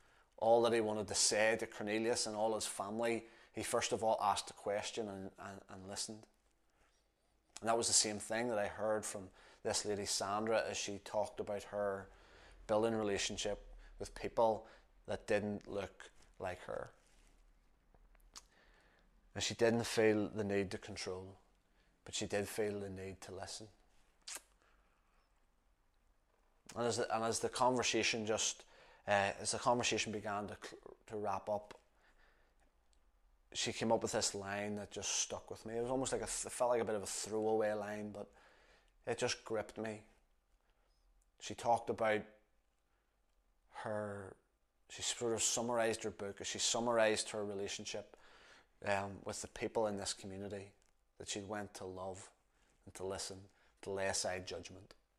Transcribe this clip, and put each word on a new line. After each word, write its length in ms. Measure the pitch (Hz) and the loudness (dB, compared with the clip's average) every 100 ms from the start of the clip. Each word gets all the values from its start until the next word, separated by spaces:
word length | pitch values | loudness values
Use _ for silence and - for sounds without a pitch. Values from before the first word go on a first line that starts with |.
| - - _ - | -20 -20 _ 0
all 240 | 113 117 | 8 8
that 100 | 117 | 8
he 80 | 117 | 6
wanted 280 | 107 107 98 | 4 0 0
to 60 | |
say 420 | 95 - 107 110 113 | 2 4 6 6 4
to 80 | 110 | -2
Cornelius 600 | - 104 110 113 117 110 | -4 0 2 2 2 0
and 80 | |
all 200 | 104 110 | 0 0
his 120 | 107 - | 0 -2
family, 580 | - 98 110 117 113 - - - 110 | -6 -4 0 0 0 -4 -20 -12 -6
he 60 | |
first 300 | 107 117 - | 0 0 2
of 120 | 110 | 2
all 140 | 110 110 | 2 4
asked 280 | 101 95 - | 2 0 -4
a 20 | |
question 560 | - 107 104 - 120 104 | -8 -2 -2 -2 -6 -6
and, 220 | 98 95 - | -6 -10 -12
and, 200 | 98 98 - | -14 -14 -14
and 160 | 98 92 | -14 -10
listened. 380 | 101 - 107 - _ _ _ _ _ _ _ _ _ _ _ _ - | -8 -8 -10 -16 _ _ _ _ _ _ _ _ _ _ _ _ -6
And 80 | 110 | 0
that 100 | 117 | 2
was 100 | 110 | 4
the 60 | |
same 240 | - 110 104 | 4 4 -2
thing 300 | - 110 120 | -2 -2 0
that 100 | 104 | 0
I 80 | 98 | 0
heard 380 | 104 107 107 | -2 0 0
from 180 | - 104 92 - - - | -2 -8 -12 -18 -20 -8
this 200 | 113 104 104 | -2 -2 0
lady 180 | 101 | -2
Sandra 580 | 101 - 98 104 110 110 98 | -2 -2 0 0 2 2 2
as 60 | 101 | -4
she 240 | - 98 | -4 -6
talked 360 | - 107 98 - | -4 -2 -2 -4
about 240 | 104 101 | -4 -4
her 420 | - 104 101 98 98 - - - - - - | -4 -2 0 -2 -8 -18 -20 -20 -20 -14 2
building 280 | 107 113 | 4 4
relationship 720 | 110 107 98 - 98 104 101 - - - - | 4 2 2 0 -2 -4 -4 -8 -20 -20 -12
with 160 | 98 | -10
people 520 | - 98 - 113 104 - - - _ - | -6 -2 4 6 4 -4 -20 -20 _ -6
that 180 | 98 - | -4 2
didn't 400 | 104 104 101 - | 2 2 -4 -4
look 440 | 98 95 - - - - - | -6 -6 -10 -20 -20 -20 -8
like 220 | 92 90 | -8 -6
her. 260 | - - - - _ - - _ - _ _ _ _ - - - - - _ _ - - - _ _ _ _ | -6 -6 -6 -14 _ -20 -20 _ -20 _ _ _ _ -20 -20 -20 -20 -20 _ _ -20 -20 -20 _ _ _ _
And 80 | 101 | -4
she 120 | - | -2
didn't 320 | 107 117 117 110 | 4 6 6 2
feel 420 | 117 110 107 92 | 6 6 6 2
the 100 | 107 | -2
need 260 | 101 101 98 | 0 2 0
to 60 | 104 | -4
control, 600 | - 95 - 92 95 98 _ _ _ _ _ _ | -8 -8 -6 -6 -10 -18 _ _ _ _ _ _
but 100 | - | -8
she 120 | - 104 | -6 -2
did 200 | 101 101 | -2 -2
feel 320 | - 104 101 | 0 0 -2
the 120 | 98 | -6
need 320 | 95 95 95 | -8 -10 -10
to 120 | - | -12
listen. 340 | 92 98 - 110 - _ _ _ _ - - _ _ _ _ _ _ _ _ _ _ _ _ _ _ _ _ _ _ _ _ _ _ - 113 | -12 -10 -12 -14 -20 _ _ _ _ -12 -12 _ _ _ _ _ _ _ _ _ _ _ _ _ _ _ _ _ _ _ _ _ _ -10 0
And 100 | 120 | 0
as 120 | 110 | 2
the, 160 | - | 0
and 100 | 110 | 2
as 140 | 113 110 | 2 2
the 100 | 113 | 0
conversation 800 | - 127 127 113 113 101 117 107 | 4 4 6 4 4 2 0 0
just, 380 | 107 - - - - - - - | 0 0 -2 -14 -20 -20 -10 2
uh, 220 | 101 98 - | 4 4 0
as 120 | 107 | -2
the 60 | 113 | 0
conversation 540 | 127 120 110 110 113 | 2 4 4 0 0
began 340 | 104 107 101 98 | -4 -4 -4 -4
to 100 | 92 | -8
cl-, 340 | - - - - - | -12 -14 -18 -20 -10
to 100 | 107 | -4
wrap 320 | 104 95 - | -2 -2 -2
up, 240 | 104 - - _ _ _ _ - _ _ _ _ _ _ _ _ _ _ _ _ | -4 -4 -20 _ _ _ _ -20 _ _ _ _ _ _ _ _ _ _ _ _
she 200 | - 120 | -4 -2
came 180 | - 113 | 0 2
up 120 | 110 | 2
with 100 | 107 | 2
this 220 | 110 - | 0 0
line 420 | 101 98 101 104 104 | -4 -6 -4 -4 -6
that 140 | 98 | -8
just 300 | 101 - - | -8 -4 -2
stuck 300 | - 90 - | -2 -6 -10
with 140 | 104 | -12
me. 100 | 110 117 | -6 -2
It 40 | |
was 100 | 120 | 0
almost 220 | 131 123 | 0 0
like 80 | 113 | -2
a 60 | 107 | -2
th-, 200 | - - | -4 -6
it 60 | |
felt 180 | - 120 | 0 2
like 120 | 120 | 4
a 20 | |
bit 100 | 110 | 2
of 80 | 107 | -2
a 40 | 95 | -2
throwaway 640 | - 101 110 110 110 107 | -6 -2 0 4 4 4
line, 380 | 107 104 104 104 | 0 -4 -6 -8
but 160 | 104 104 - - - - - _ _ - | -8 -12 -16 -20 -20 -20 -20 _ _ -4
it 100 | 117 | 0
just 280 | 123 - | 0 -2
gripped 340 | - 110 - - | -2 -2 -2 -6
me. 240 | 110 107 - _ _ _ _ _ _ _ _ _ _ _ _ _ | -6 -6 -12 _ _ _ _ _ _ _ _ _ _ _ _ _
She 140 | - | -10
talked 340 | 101 120 117 - | -2 4 4 2
about 320 | 107 110 107 - - _ _ _ _ _ _ _ _ _ _ _ _ _ - | 2 4 4 0 -16 _ _ _ _ _ _ _ _ _ _ _ _ _ -8
her, 600 | 113 107 104 101 95 - _ _ _ _ - | -4 -4 -4 -6 -10 -14 _ _ _ _ -18
she 100 | - | -6
sort 320 | - - 120 | -6 -2 0
of 100 | 110 | 2
summarized 600 | - 123 120 120 113 107 | 2 2 2 4 4 2
her 80 | 107 | -4
book, 300 | - 101 - | -4 -8 -6
she 160 | 95 104 | -6 0
summarized 720 | - 117 120 113 110 104 - | 2 2 4 6 6 6 0
her 140 | 110 | -2
relationship, 720 | 104 98 101 - 104 107 - - - - - - _ - | -2 -2 -4 -6 -6 -8 -10 -20 -20 -20 -20 -20 _ -8
um, 280 | 101 98 101 95 | 0 0 0 -6
with 160 | 107 - | -8 -8
the 80 | - | -8
people 380 | - 110 117 107 | -4 -2 2 2
in 100 | 98 | 0
this 160 | 95 | -4
community 600 | - 98 95 101 101 101 _ _ _ _ - | -6 -8 -8 -8 -8 -10 _ _ _ _ -16
that 100 | 101 | -8
she 120 | 107 | -6
went 320 | 98 104 98 | -4 -6 -8
to 120 | - 95 | -10 -10
love 420 | 92 95 95 - _ _ _ _ _ | -6 -8 -8 -14 _ _ _ _ _
and 100 | 95 - | -18 -8
to 80 | |
listen, 340 | 95 95 - 95 101 _ _ _ | -6 -4 -6 -10 -16 _ _ _
to 100 | - | -6
lay 180 | 98 98 | 0 0
aside 380 | - 98 92 90 | 0 -2 -2 -6
judgment. 460 | 85 85 95 98 - _ | -8 -10 -16 -20 -20 _